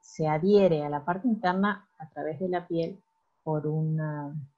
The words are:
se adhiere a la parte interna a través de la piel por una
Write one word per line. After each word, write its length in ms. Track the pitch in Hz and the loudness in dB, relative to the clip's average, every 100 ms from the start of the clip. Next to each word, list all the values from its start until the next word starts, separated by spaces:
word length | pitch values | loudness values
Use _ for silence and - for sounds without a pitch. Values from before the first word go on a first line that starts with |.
se 260 | - - 156 | -20 -4 0
adhiere 580 | 156 180 208 190 156 | 2 6 6 6 4
a 40 | 147 | 0
la 160 | 147 | -4
parte 240 | 143 180 247 | -2 -2 0
interna 600 | 214 185 185 208 202 _ _ | 0 0 2 0 0 _ _
a 100 | 165 | -16
través 300 | - 151 156 | -8 -6 -4
de 80 | 185 | -2
la 180 | 180 175 | -2 -2
piel 360 | 170 165 190 _ _ _ _ | -2 -2 -6 _ _ _ _
por 220 | - 156 151 | -4 -2 -2
una 680 | 156 156 156 156 147 143 151 135 | -2 0 -2 -4 -6 -8 -10 -12